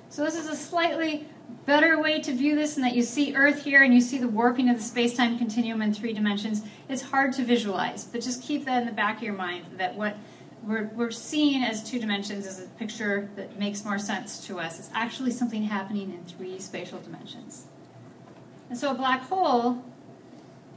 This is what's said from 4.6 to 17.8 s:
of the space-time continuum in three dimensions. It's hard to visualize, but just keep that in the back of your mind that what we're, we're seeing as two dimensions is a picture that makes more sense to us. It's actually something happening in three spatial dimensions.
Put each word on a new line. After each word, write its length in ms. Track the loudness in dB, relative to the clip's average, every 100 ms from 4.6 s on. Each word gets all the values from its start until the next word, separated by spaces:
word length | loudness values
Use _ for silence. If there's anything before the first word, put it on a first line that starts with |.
| 4
of 80 | 4
the 60 |
space-time 560 | 0 0 0 4 2 2
continuum 440 | 0 0 0 0
in 100 | 0
three 200 | 0 -2
dimensions. 500 | 0 0 0 -2 -4 -6 -14 -8
It's 140 | -8
hard 300 | -2 2 2
to 100 | 2
visualize, 600 | 4 4 4 -2 -2 -4
but 160 | -8 -6
just 220 | -6 -6
keep 220 | -4 -4 0
that 160 | 0
in 40 | 0
the 60 |
back 260 | 0 0 0
of 40 |
your 100 | -6
mind 320 | -4 -4 -6 -10 -6
that 160 | -4
what 220 | -2 -4 -6 -14 -20 -20 -12
we're, 280 | -4 -2 -4
we're 160 | -4 -4
seeing 540 | -4 -4 2 4 4
as 180 | 0 -2
two 160 | -6 -4
dimensions 480 | -2 -4 -4 -8 -8
is 140 | -10
a 80 | -14 -10
picture 500 | -10 -4 -2 -2 -2 -10
that 220 | -12 -6
makes 260 | -4 -4
more 140 | -4 -4
sense 480 | -2 -6 -6 -12 -10
to 140 | -6
us. 180 | -6 -8
It's 120 | -8
actually 360 | -4 -4 -2 -4
something 320 | 0 -2 -2
happening 500 | -2 -2 -4 -4 -6
in 120 | -10
three 360 | -14 -12 -10 -10
spatial 400 | -10 -10 -10 -12
dimensions. 640 | -14 -14 -14 -16 -16 -18 -20 -20